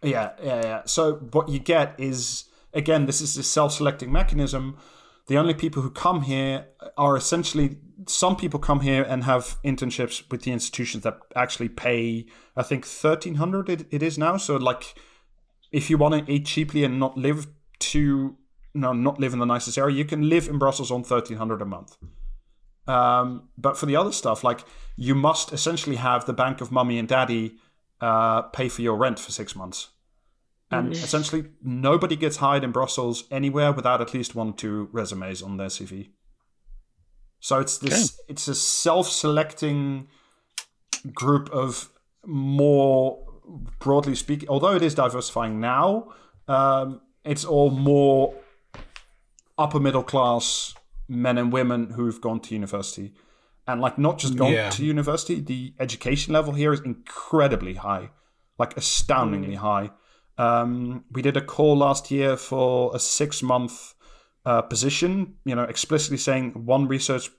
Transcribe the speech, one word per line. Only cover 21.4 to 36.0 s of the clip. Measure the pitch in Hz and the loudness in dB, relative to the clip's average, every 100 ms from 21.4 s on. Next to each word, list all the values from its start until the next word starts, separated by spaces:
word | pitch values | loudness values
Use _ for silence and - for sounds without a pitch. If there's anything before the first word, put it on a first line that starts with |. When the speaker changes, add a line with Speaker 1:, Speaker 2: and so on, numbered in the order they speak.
| 110 107 | -4 -4
Speaker 1:
a | 101 | -4
month. | 90 95 _ - - - - _ _ _ _ - | -8 -12 _ -20 -12 -12 -12 _ _ _ _ -2
Um, | 127 123 123 123 123 - - | 2 4 4 2 -4 -14 -2
but | 139 135 | -2 0
for | 147 | 0
the | 143 | 2
other | 196 | 2
stuff, | - 123 110 | 0 -2 0
like, | 127 120 - - - - | 0 0 -6 -18 -16 -8
you | 123 135 | 0 4
must | 147 156 - | 4 2 -2
essentially | 151 170 165 147 127 | -4 -2 -2 -4 -2
have | 127 123 120 | 0 0 0
the | |
bank | 123 131 131 | 0 0 -2
of | 117 | -2
mummy | 127 123 117 | 0 2 0
and | 113 | 0
daddy, | 127 123 117 113 - _ _ _ _ | 2 2 0 -4 -8 _ _ _ _
uh, | 117 110 113 113 | 0 2 4 2
pay | - - 127 | -2 -4 -4
for | - | -2
your | 117 107 | -2 2
rent | 127 110 | 0 -2
for | - | -8
six | - 104 95 | -10 -10 -12
months. | 92 87 - _ _ _ _ _ _ _ _ | -12 -12 -14 _ _ _ _ _ _ _ _
And | 170 170 | -2 -2
Speaker 2:
Mm. | 165 | -4
Speaker 1:
essentially, | 156 151 147 160 151 - | -2 -2 0 -4 -6 -10
nobody | 131 123 131 165 175 156 | -6 -2 2 4 2 0
gets | 156 151 | -2 0
hired | 139 143 | 2 2
in | 131 | 0
Brussels | 123 131 - 123 117 - | 0 -2 0 -2 -4 -6
anywhere | 135 139 139 147 | -2 0 2 2
without | 143 123 123 | 2 2 2
at | 117 | 0
least | 131 117 120 | -4 -6 -4
one | 110 | -6
or | |
two | 104 110 104 101 | -6 -6 -6 -6
resumes | 113 98 98 95 92 | -6 -6 -6 -8 -10
on | 95 98 | -10 -8
their | 95 | -8
C | - 95 | -8 -12
V. | 95 | -14